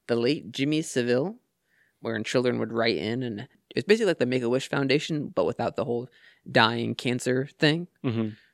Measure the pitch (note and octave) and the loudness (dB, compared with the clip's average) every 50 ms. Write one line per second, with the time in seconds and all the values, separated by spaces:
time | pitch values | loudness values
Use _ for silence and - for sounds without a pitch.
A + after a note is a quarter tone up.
0 | _ - A#2+ A#2 A#2 C3 D3 - - G#2+ B2+ C#3 C#3 D3 D#3 D#3 D#3 - - C3 | _ -2 0 2 2 2 0 -2 -4 -10 -4 -2 -2 0 0 -2 -2 -2 -2 -2
1 | A#2+ A#2+ A#2+ B2+ D3+ G3 A3+ - _ _ _ _ _ _ _ _ _ _ _ _ | 0 2 2 2 0 -2 -6 -10 _ _ _ _ _ _ _ _ _ _ _ _
2 | - A2+ A2+ G#2+ G#2+ - - B2+ B2 B2 A#2+ A#2 A2+ A2 A2+ A2+ A2+ A#2 G2 D2 | -8 -6 -4 -4 -4 0 0 2 2 2 0 0 -2 -2 0 2 2 2 2 2
3 | E2 G#2+ A#2+ C3+ B2+ A#2+ G#2 G2+ B2 - _ _ _ _ - - - - G#3+ A3+ | 0 -2 -2 -2 -4 -6 -6 -8 -12 -14 _ _ _ _ -6 -4 2 2 2 4
4 | A3+ F#3 D#3+ - B2 B2 B2+ C3 A#2+ A#2 B2 C3+ - - C#3+ C#3+ C3+ C3+ C3 D3+ | 4 2 2 2 0 0 0 0 0 0 0 0 0 -2 -2 0 2 2 2 2
5 | - - D#3+ D3 C3+ - - - F2 D#2+ - - A#2 A#2 - - A2 A#2+ A#2+ A#2+ | 2 -2 -4 -4 -6 -4 -2 0 0 0 0 -2 -4 -2 -2 -2 -2 -2 -2 -4
6 | B2+ - _ _ _ - _ _ _ A#2+ B2+ B2 A2+ A2 A#2+ A#2 A#2 A2+ A2+ - | -6 -8 _ _ _ -20 _ _ _ 0 4 4 4 4 4 0 -2 -4 -4 -4
7 | - B2+ B2 B2 - B2+ B2+ C3 C3 C#3+ - _ D#3+ D3 D3+ E3+ F3 - _ _ | -2 -2 -2 -2 0 0 0 0 -2 -4 -2 _ 2 2 2 2 -4 -10 _ _
8 | - C3 A2 A2+ A2 G#2+ A2 - _ _ | -4 -2 0 0 -2 -2 -6 -10 _ _